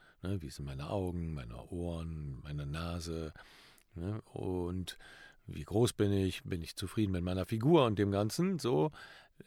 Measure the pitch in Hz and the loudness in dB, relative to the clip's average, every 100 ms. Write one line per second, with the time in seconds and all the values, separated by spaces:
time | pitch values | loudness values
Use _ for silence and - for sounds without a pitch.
0 | - _ 90 98 73 - 69 67 151 101 | -20 _ -4 -4 -6 -8 -8 -6 -4 -2
1 | 90 87 82 76 58 - - 87 85 82 | 0 -2 -4 -6 -8 -10 -8 -6 -4 -4
2 | 82 78 73 64 73 73 71 78 85 85 | -6 -6 -8 -8 -8 -6 -4 -4 -4 -4
3 | 82 82 78 - - - - - _ - | -4 -4 -6 -8 -20 -20 -20 -20 _ -8
4 | 90 107 - - 92 92 87 92 87 - | -6 -6 -8 -6 -2 -2 0 -2 -4 -8
5 | - - - - - 82 73 101 120 - | -16 -20 -20 -20 -12 -8 0 4 4 4
6 | 104 98 95 - - 90 82 - 95 - | 4 4 2 0 -4 -6 -6 -6 -4 0
7 | 104 92 90 92 92 110 131 170 120 101 | 2 2 0 0 0 2 6 8 8 6
8 | 101 98 107 - 185 175 117 147 156 - | 4 4 2 2 0 2 2 2 2 -2
9 | - - - - | -18 -20 -20 -20